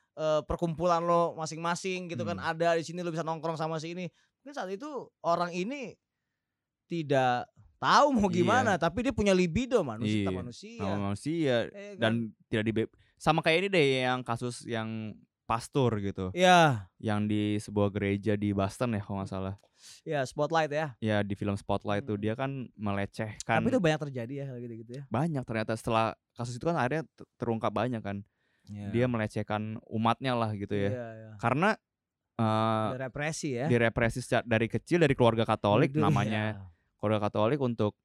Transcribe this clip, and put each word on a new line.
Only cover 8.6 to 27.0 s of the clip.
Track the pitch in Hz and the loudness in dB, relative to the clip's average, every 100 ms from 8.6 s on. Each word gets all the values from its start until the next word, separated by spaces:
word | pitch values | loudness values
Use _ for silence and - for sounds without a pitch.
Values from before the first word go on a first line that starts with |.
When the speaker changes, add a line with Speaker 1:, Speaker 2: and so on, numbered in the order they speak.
| 240 180 | 2 2
Speaker 1:
tapi | 170 196 | 0 0
dia | 254 | -2
punya | 226 202 | 2 4
libido | 185 180 170 247 247 | 4 4 0 2 0
manusia, | 139 107 107 107 | 0 -2 0 2
Speaker 2:
Iya. | 98 | 0
Speaker 1:
manusia. | 92 120 - 214 233 | -2 -6 -12 -14 -8
Speaker 2:
Sama | - 202 | -4 -2
manusia. | - - 143 165 143 117 98 | -2 -2 -4 -2 2 0 -2
Speaker 1:
Iya | 101 104 | -8 -16
kan? | 185 | -2
Speaker 2:
Dan | 113 117 110 - _ | 0 0 -2 -10 _
tidak | 110 | -2
dibe-, | 110 110 110 _ _ _ | 0 0 -2 _ _ _
sama | 160 160 | 0 2
kayak | 165 165 | 4 2
ini | 202 | 2
deh | 185 139 131 | 4 4 2
yang | 127 127 | 0 -2
kasus | 123 117 123 123 | -2 -4 -6 -8
yang | 107 113 110 110 107 - _ _ | -6 -6 -4 -6 -8 -12 _ _
pastor | - 113 - 143 123 107 | -4 -4 -2 2 2 2
gitu. | 98 95 92 | -2 -4 -4
Speaker 1:
Iya. | 175 185 180 156 113 95 _ | 2 6 8 6 2 -6 _
Speaker 2:
Yang | 107 104 107 | -2 -2 0
di | 104 104 104 | 0 0 -2
sebuah | - 104 101 | -4 0 0
gereja | 101 101 101 107 | 0 0 0 0
di | 104 104 | 0 0
Boston | 98 98 - 123 | 0 -2 -2 -4
ya | 104 | -4
kalau | 98 98 | -4 -8
nggak | 98 | -6
salah. | 95 95 98 _ _ - - | -6 -6 -8 _ _ -20 -16
Speaker 1:
Iya, | 160 147 | -6 -4
Spotlight | 127 151 147 165 151 | -4 -4 0 0 0
ya. | 147 156 113 | -2 -4 -4
Speaker 2:
Iya, | 110 104 | 0 0
di | 101 | 0
film | 101 101 | -2 -2
Spotlight | 98 - 98 107 101 | -2 -2 -2 0 -2
tuh | 131 | -2
Speaker 1:
Hmm. | 104 | -4
Speaker 2:
dia | 107 | -4
kan | 120 135 135 120 | -4 -6 -6 -12
melecehkan. | - 104 101 101 - 107 - - 113 | -8 -4 -4 -4 -6 -10 -8 0 0
Speaker 1:
Tapi | 113 | 2
itu | 254 | 2
banyak | 165 151 | 2 0
terjadi | 147 127 117 | -4 -8 -8
ya | 139 139 | -8 -10
kalau | 123 | -10
gitu-gitu | 120 113 113 | -12 -12 -12
ya. | 131 139 | -14 -4
Speaker 2:
Banyak | 117 165 143 | -2 0 -2
ternyata | - 113 110 | -4 -4 -2
setelah | 110 - 113 110 - _ | -4 0 2 2 -2 _
kasus | - 120 | -10 -8
itu | 123 | -4
kan | 165 165 | -2 0
akhirnya | 127 151 | 0 -2